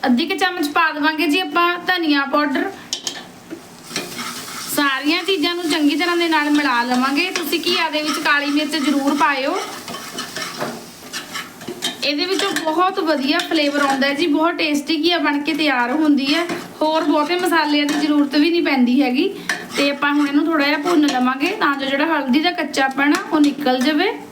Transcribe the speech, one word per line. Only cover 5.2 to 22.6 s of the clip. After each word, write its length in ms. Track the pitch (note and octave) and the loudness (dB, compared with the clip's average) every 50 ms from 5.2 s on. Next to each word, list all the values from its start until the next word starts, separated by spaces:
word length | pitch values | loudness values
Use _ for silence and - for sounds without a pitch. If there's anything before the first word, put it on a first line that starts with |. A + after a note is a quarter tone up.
| F4+ | 0
ਚੀਜ਼ਾਂ 320 | F4+ G4 F4 D4 F4 F4 | 0 0 0 0 0 0
ਨੂੰ 100 | F4 F4 | -2 -2
ਚੰਗੀ 320 | D#4+ D4 E4 D4+ C#4+ D4+ | -2 0 2 2 2 2
ਤਰ੍ਹਾਂ 200 | C#4+ F4 F4 F4 | 2 0 0 2
ਦੇ 120 | E4+ E4+ E4 | 2 2 2
ਨਾਲ 200 | D#4+ D4+ D4 D4 | 2 2 2 2
ਮਿਲਾ 320 | D4 D4 D4 C#4+ A#3+ A#3 A#3+ | 2 2 2 2 2 0 0
ਲਵਾਂਗੇ। 480 | B3 B3 B3 B3+ C4+ C#4+ C#4+ - - | 0 2 2 2 2 2 0 0 0
ਤੁਸੀਂ 280 | - F4+ E4+ D4 F4 E4 | -2 -4 -4 -2 -2 -2
ਘੀਆ 280 | D#4+ E4+ F4+ F#4 E4 D#4+ | 0 0 0 0 0 0
ਦੇ 100 | D4 D4+ D4+ | -2 -2 -2
ਵਿੱਚ 160 | D4+ D4 - | -2 -4 -2
ਕਾਲੀ 280 | D4+ D#4 D4 C#4+ C#4+ | 0 2 2 2 2
ਮਿਰਚ 300 | C#4+ C#4+ D4 D4+ C#4+ - | 0 0 0 0 0 -2
ਜ਼ਰੂਰ 380 | D#4+ C4+ D4 C#4+ C#4 C4+ C#4 D4+ | -2 0 2 2 2 2 0 2
ਪਾਇਓ, 380 | C#4+ E4 D4+ C#4+ C4+ C4 C#4+ E4+ G4 G4+ - - - - - - - - - - F4+ - - - - - - - - - - - - - - - - - - - - - - - - - - - - - - - - - - - - - | 2 2 2 2 0 -2 -2 -2 -2 -4 -6 -10 -12 -12 -12 -12 -12 -12 -12 -12 -10 -12 -10 -10 -10 -10 -10 -8 -8 -8 -8 -8 -10 -14 -16 -18 -18 -18 -14 -14 -14 -12 -10 -12 -12 -12 -12 -16 -14 -12 -12 -12 -8 -8 -8 -6 -4 -4
ਇਹਦੇ 200 | C4 D4 D4 F4+ | -2 -2 -2 -2
ਵਿੱਚੋਂ 260 | F4+ F#4+ D4+ G4 G4 E4 - D#4+ | -2 -2 -2 0 -2 -2 -2 -2
ਬਹੁਤ 340 | D#4+ D#4 D#4 F4+ F#4 F#4+ G4 | -2 0 2 2 2 2 0
ਵਧੀਆ 380 | F#4 D#4 D#4 C#4 C4+ C4+ D#4+ E4+ | 0 0 0 0 0 0 0 0
ਫਲੇਵਰ 420 | F4 - F4 D#4+ D4 C#4+ C#4+ C#4+ | 0 0 0 0 2 2 2 2
ਆਉਂਦਾ 260 | C#4 C#4 C#4 C4 C4 | 2 2 2 2 0
ਹੈ 80 | C#4 C#4+ | 0 0
ਜੀ, 120 | C#4+ E4+ | 0 0
ਬਹੁਤ 280 | F4 C#4+ D4+ D#4 E4+ F4 | 2 2 4 2 2 2
ਟੇਸਟੀ 420 | - F4 D#4 D4 C#4+ - - D#4+ D4+ D4+ | 0 0 0 0 -2 0 0 -2 0 2
ਘੀਆ 140 | E4+ F4 E4 | 2 2 2
ਬਣ 200 | D4 D4 C#4+ C#4+ C#4+ | 2 0 0 0 0
ਕੇ 120 | - D#4+ | -2 -2
ਤਿਆਰ 380 | D4 D#4+ D4+ C4+ B3 A#3+ A#3+ B3+ | 0 0 0 2 0 0 0 0
ਹੁੰਦੀ 420 | D#4 D#4+ D4+ C#4+ B3 C#4 C4+ D4+ | 0 4 4 4 2 2 0 0
ਹੈ। 100 | E4 E4+ F4 - - - - - - D#4 | 0 0 -2 -4 -8 -8 -12 -6 -2 0
ਹੋਰ 220 | D#4 D#4 D#4+ E4 | 2 2 2 2
ਬਹੁਤੇ 300 | D4+ E4 D#4 D4 D4 F4 | 2 2 2 2 0 0
ਮਸਾਲਿਆਂ 520 | F4+ F4+ F4 E4 E4 D#4 D4+ D4 D4 D4 | 0 0 2 2 2 2 2 2 2 2
ਦੀ 80 | C#4+ D4 | 0 0
ਜ਼ਰੂਰਤ 400 | D4 D4 D4+ D4+ D4 C#4+ - - | 0 0 2 2 2 2 2 2
ਵੀ 140 | D4+ D4 E4+ | 2 2 4
ਨਹੀਂ 120 | E4+ F4 E4 | 2 2 2
ਪੈਂਦੀ 380 | E4 C#4+ C4 B3 A#3 B3 C#4 C#4 | 2 2 2 4 4 4 4 2
ਹੈਗੀ। 260 | B3 B3 C4 E4+ G4+ G4+ - - - - - - - - | 2 2 2 0 0 -2 -6 -6 -8 -8 -8 -8 -8 -2
ਤੇ 140 | - C#4 C#4+ | 0 0 0
ਆਪਾਂ 220 | C#4 C#4 D4 C#4+ C#4+ | 0 0 0 0 2
ਹੁਣ 140 | D4 D4 C#4 | 2 0 2
ਇਹਨੂੰ 160 | C#4 D4 E4 | 2 2 2
ਥੋੜ੍ਹਾ 220 | D#4+ E4 D4+ C#4 | 2 2 2 2
ਜਿਹਾ 120 | C#4+ D4 D#4 | 2 0 0
ਭੁੰਨ 280 | D4 F4 F4 D#4 D4+ | 0 2 2 4 4
ਲਵਾਂਗੇ 500 | C#4+ - B3+ B3+ B3+ C4 C4+ C#4+ F4 G4 G#4+ | 4 2 2 0 0 0 0 -2 -2 0 0
ਤਾਂ 140 | F4+ D4+ C#4+ | 0 0 0
ਜੋ 120 | C4+ C4 | 0 -2
ਜਿਹੜਾ 200 | C4+ C#4 C4+ D4+ | -2 0 0 0
ਹਲਦੀ 340 | E4 E4 D4 C4+ C4 A#3+ D4+ | 0 0 -2 0 2 2 2
ਦਾ 100 | D#4 F4+ | 2 2
ਕੱਚਾਪਣ 640 | E4+ E4+ | 0 -2